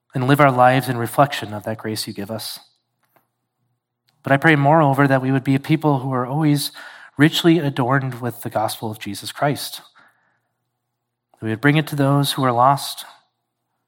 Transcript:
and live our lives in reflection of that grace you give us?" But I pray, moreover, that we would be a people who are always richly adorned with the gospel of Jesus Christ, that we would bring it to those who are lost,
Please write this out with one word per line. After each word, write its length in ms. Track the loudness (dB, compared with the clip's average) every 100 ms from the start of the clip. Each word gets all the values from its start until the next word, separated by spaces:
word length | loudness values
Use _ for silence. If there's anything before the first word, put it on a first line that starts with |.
| _
and 120 | -6 0
live 140 | 4
our 100 | 4
lives 380 | 6 4 4 0
in 80 | -4
reflection 560 | -4 0 0 0 -10
of 120 | -10
that 120 | -8 -8
grace 300 | -8 -8 -8
you 80 |
give 160 | -10 -10
us?" 280 | -10 -12 -16 -20 _ _ _ _ _ _ _ _ _ _ _ _ _ _ _
But 100 | -2
I 60 | 2
pray, 180 | 4 4
moreover, 500 | 4 4 4 4 2
that 140 | 2
we 100 | 0
would 140 | -2
be 100 | 0
a 60 | -2
people 380 | 0 0 2 0
who 120 | -2
are 100 | -4
always 480 | -4 0 2 0 -2 -10 -20 -20 -16 0
richly 400 | 2 4 2 2
adorned 640 | 0 -2 0 0 -2 -6
with 180 | -8 -8
the 80 | -8
gospel 420 | -4 -4 -6 -10
of 80 | -10
Jesus 320 | -12 -12 -14
Christ, 520 | -4 -2 -2 -8 -14 -20 _ _ _ _ _ _ _ _ _ _ _ _ _ _
that 100 | _
we 80 | -8
would 100 | -2
bring 160 | 0 0
it 100 | -2
to 80 | -2
those 360 | 0 0 0
who 120 | -2
are 80 | -2
lost, 520 | 2 2 2 -4 -14 -18 -20 _ _ _ _ _ _